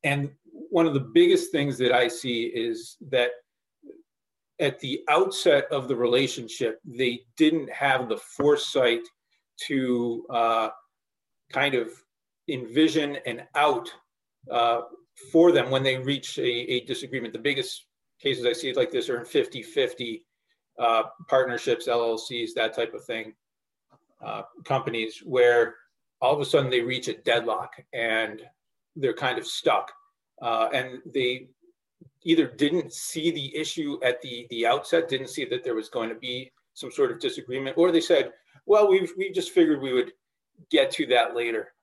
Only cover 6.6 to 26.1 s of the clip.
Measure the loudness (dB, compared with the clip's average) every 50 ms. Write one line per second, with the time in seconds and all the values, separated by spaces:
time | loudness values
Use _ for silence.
6.6 | -4 -4 -4 -6 _ -16 -4 -2 -2 -2 -2 -4 _ _ _ 2 2 4 4 0
7.6 | -4 -6 -6 -2 0 0 0 0 0 -4 -6 -6 -6 -16 -6 0 2 4 4 2
8.6 | 0 -2 0 2 2 2 2 0 -4 -12 _ _ _ _ _ _ _ _ _ -16
9.6 | -8 -4 -2 -2 0 0 0 0 0 -2 -4 -6 -8 -4 -2 0 2 2 2 0
10.6 | 0 -2 -6 -12 _ _ _ _ _ _ _ _ _ _ _ _ _ _ -2 -2
11.6 | 0 0 0 -2 -2 -4 -10 -18 _ _ _ _ _ _ _ _ _ -8 -6 -6
12.6 | -8 -2 4 4 4 4 4 0 -2 -2 -6 -8 -8 -8 -10 -10 -12 _ 0 2
13.6 | 2 2 2 0 -4 -8 -18 -20 _ _ _ _ _ _ _ _ _ -4 0 2
14.6 | 2 2 2 0 -4 -10 -18 _ _ _ _ -20 -16 2 6 8 8 8 8 6
15.6 | 2 2 0 0 2 0 0 0 -2 -4 -4 -4 -6 -10 -6 -2 -2 -2 -2 -2
16.6 | -4 -4 -4 -4 -4 -6 -8 -8 -8 -8 -8 -6 -6 -8 -10 -4 -4 -2 -2 -2
17.6 | -6 -8 -10 -14 _ _ _ _ _ _ _ _ -4 -2 -2 0 0 -2 0 0
18.6 | -4 -4 0 0 -2 0 -2 -4 -2 -2 -6 -6 -6 0 0 0 0 0 -6 -14
19.6 | -14 -6 -2 -2 -2 -2 -2 -8 -8 -10 -10 -12 _ _ _ _ _ _ _ _
20.6 | _ _ _ -2 0 2 2 2 0 -2 -10 _ -4 0 2 2 2 2 -2 -4
21.6 | 0 -2 -2 -2 0 -2 0 0 0 0 -2 -4 -6 -8 -8 -6 -6 -6 -2 -2
22.6 | -2 -2 -2 -4 -4 -4 -6 -14 -10 -8 -8 -8 -8 -12 -16 _ _ _ _ _
23.6 | _ _ _ _ _ _ _ _ _ _ _ _ -12 -10 -10 -10 -12 -14 _ -20
24.6 | -6 -2 -2 -2 -2 -4 -4 -4 -6 -6 -8 -14 -10 -2 4 6 6 6 6 6
25.6 | 2 2 -2 -16 _ _ _ _ _ _